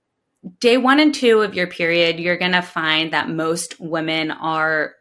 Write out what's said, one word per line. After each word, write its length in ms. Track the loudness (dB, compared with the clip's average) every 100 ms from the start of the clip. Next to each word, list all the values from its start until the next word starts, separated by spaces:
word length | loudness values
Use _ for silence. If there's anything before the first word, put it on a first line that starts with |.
| _ _ _ _ -20 -2
day 180 | 2 4
one 220 | 4 4
and 120 | 4
two 280 | 4 4 4
of 120 | 2
your 140 | -2 -6
period, 500 | -2 0 2 2 0
you're 180 | -2 -2
gonna 240 | 0 0
find 500 | -2 -4 0 0 0
that 160 | -2 -2
most 500 | -4 -2 -4 -6 -12
women 520 | -8 -6 -4 -4 -4
are 640 | -6 -4 -2 0 -2 -4 -10